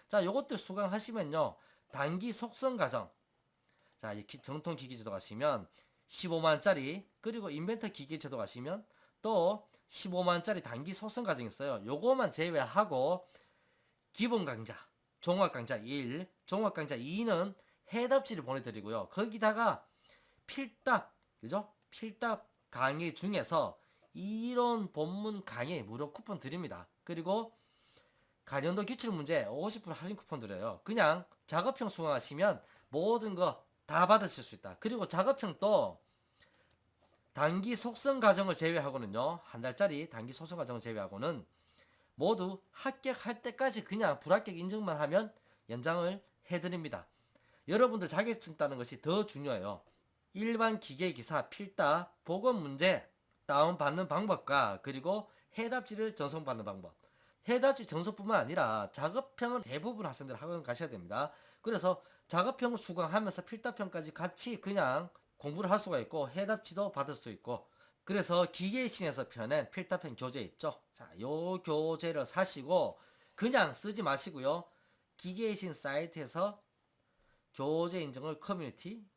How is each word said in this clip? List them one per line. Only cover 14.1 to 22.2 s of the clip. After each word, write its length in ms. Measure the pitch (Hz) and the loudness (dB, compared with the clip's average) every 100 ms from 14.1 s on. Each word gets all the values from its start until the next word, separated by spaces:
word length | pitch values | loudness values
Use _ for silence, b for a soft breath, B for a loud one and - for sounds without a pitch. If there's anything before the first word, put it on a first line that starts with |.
기본 320 | - 226 226 | -2 0 0
강좌, 300 | 147 113 110 - - _ _ _ | -2 -6 -8 -12 -18 _ _ _
종합 320 | 170 185 185 | 0 4 2
강좌 240 | 127 113 117 | 2 -4 -4
일, 520 | 113 143 120 151 185 _ - | -4 -4 -4 -6 -8 _ -4
종합 280 | 196 208 | 0 0
강좌 200 | 165 147 | 0 -4
이는 600 | 123 135 196 233 170 196 b b b - | -4 -4 -2 2 2 0 b b b -6
해답지를 500 | 233 247 269 269 185 | -2 4 2 2 -4
보내드리고요. 640 | 127 135 117 107 101 113 92 | -4 -4 -4 -8 -4 -4 -2
거기다가 800 | 190 226 214 220 214 220 - b b b b b b - | -2 -2 2 2 4 2 0 b b b b b b -12
필답, 680 | 269 254 - 262 220 - _ _ _ | -8 -8 -4 2 2 2 _ _ _
그죠? 320 | 110 196 190 _ _ | -4 -4 -4 _ _
필답 580 | - 226 220 | -12 -12 -4